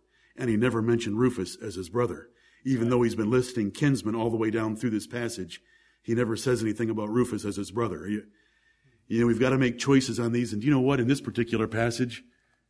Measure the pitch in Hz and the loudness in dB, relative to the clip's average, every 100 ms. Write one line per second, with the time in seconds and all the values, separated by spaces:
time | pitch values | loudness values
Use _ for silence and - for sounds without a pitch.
0 | _ _ _ - 127 107 123 113 113 117 | _ _ _ -6 -2 2 2 2 2 2
1 | 113 104 127 90 92 - 110 92 87 113 | 0 0 0 0 -6 -8 -10 -10 -6 -2
2 | 120 - - _ _ _ 131 127 117 123 | -2 -4 -14 _ _ _ -2 0 2 4
3 | 117 101 107 127 123 120 101 - 151 127 | 2 2 2 2 2 -2 -4 2 2 2
4 | 104 113 117 113 110 113 110 107 123 107 | 0 -2 0 0 0 0 -2 -2 -2 -2
5 | - 120 117 113 87 - _ _ _ _ | -4 -6 -6 -6 -10 -12 _ _ _ _
6 | - 117 117 110 131 120 110 104 113 107 | -4 0 0 0 0 0 0 0 -2 -2
7 | 107 117 - 107 104 98 95 101 113 80 | 0 2 2 0 -4 -6 -6 -2 -2 -4
8 | 87 104 - _ _ _ _ _ _ _ | -4 -6 -6 _ _ _ _ _ _ _
9 | - 110 117 110 131 135 127 117 135 139 | -4 2 2 4 2 4 2 0 4 4
10 | 131 113 117 120 117 107 127 139 127 139 | 4 -2 -2 -2 -2 -2 2 2 4 2
11 | 117 139 - 107 117 110 107 110 120 117 | 2 0 -2 -4 -2 0 0 0 -2 0
12 | 123 - - _ _ _ | -4 -4 -16 _ _ _